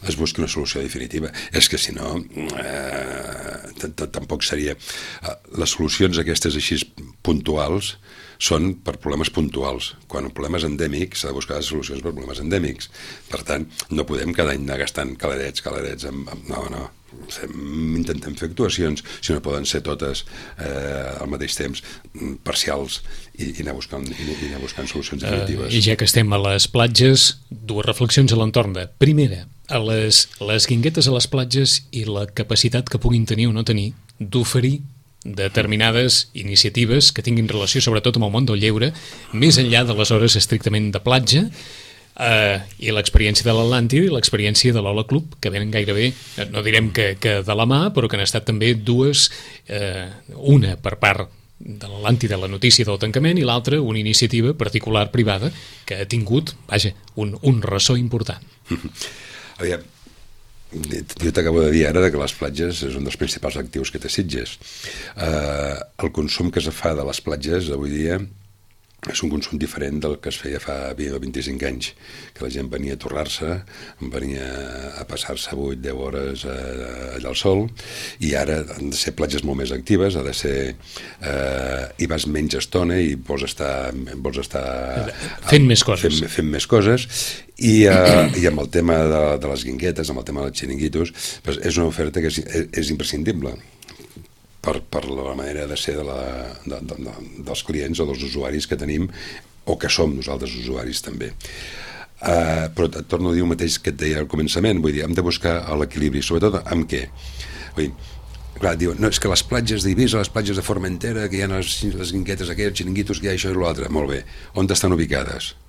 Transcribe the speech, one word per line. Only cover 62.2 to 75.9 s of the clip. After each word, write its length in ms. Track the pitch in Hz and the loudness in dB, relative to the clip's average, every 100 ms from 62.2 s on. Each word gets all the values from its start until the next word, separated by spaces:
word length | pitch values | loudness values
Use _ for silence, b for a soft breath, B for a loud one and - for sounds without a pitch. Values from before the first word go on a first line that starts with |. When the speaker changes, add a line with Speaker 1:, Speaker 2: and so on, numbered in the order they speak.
Speaker 1:
les 140 | 71 - | -2 -4
platges 460 | 71 71 85 82 71 | -6 -2 -4 -2 -4
és 80 | 65 | -4
un 100 | 69 | -6
dels 120 | - | -4
principals 400 | - - 71 71 | -4 -4 -4 -6
actius 320 | 65 - 65 | -6 -6 -6
que 80 | - | -6
té 120 | - | -4
Sitges. 440 | - 92 65 58 - B B B B B - | -2 -2 -4 -6 -12 B B B B B -6
Eh, 600 | 82 78 73 71 71 69 - - | -2 0 -2 -2 -4 -6 -10 -4
el 80 | 78 | -4
consum 380 | - 76 - 87 | -2 -2 0 0
que 80 | 87 | 0
se 80 | 76 | -4
fa 240 | - 85 | -2 -2
de 120 | 78 69 | -2 -4
les 140 | 69 | -4
platges 520 | - 73 69 90 82 | -4 -4 -2 -2 0
avui 160 | 71 71 | -4 -4
dia 300 | 73 80 92 98 - - _ _ _ _ _ - | -2 0 -2 -4 -14 -20 _ _ _ _ _ -8
és 140 | - | -4
un 60 | 85 | -2
consum 240 | 73 - 76 | -4 -4 -6
diferent 400 | 76 - 71 73 | -6 -4 -4 -2
del 220 | 76 73 | -4 -4
que 80 | 73 | -6
es 80 | - | -8
feia 220 | 69 71 | -8 -8
fa 140 | - 69 67 | -6 -8 -6
vint 220 | 64 73 67 | -6 -6 -6
o 20 | |
vint-i-cinc 400 | 65 65 65 65 | -6 -6 -6 -4
anys, 220 | 67 64 - - B B B - | -4 -6 -8 -12 B B B -10
que 60 | |
la 60 | 65 | -8
gent 140 | 62 67 | -6 -6
venia 300 | 64 69 67 | -6 -6 -6
a 20 | |
torrar-se, 540 | - 71 78 - 80 92 95 B B - 65 | -6 -6 -6 -6 -4 -6 -8 B B -12 -8
venia 320 | 64 67 69 65 67 67 64 67 71 | -6 -6 -6 -8 -8 -10 -10 -12 -12
a 60 | 67 | -10
passar-se 480 | - - 67 - 67 | -8 -6 -6 -6 -4
vuit, 240 | 69 65 | -4 -4
deu 220 | 67 | -6